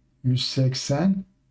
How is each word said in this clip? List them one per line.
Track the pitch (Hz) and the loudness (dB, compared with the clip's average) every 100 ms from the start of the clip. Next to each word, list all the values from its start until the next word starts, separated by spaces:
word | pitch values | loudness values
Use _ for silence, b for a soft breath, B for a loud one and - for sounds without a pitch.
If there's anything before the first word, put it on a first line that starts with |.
| _ _ | _ _
Yüz | 127 127 | -2 0
seksen | - - 131 131 - 139 190 196 - _ _ | -2 0 0 0 -2 0 2 0 -4 _ _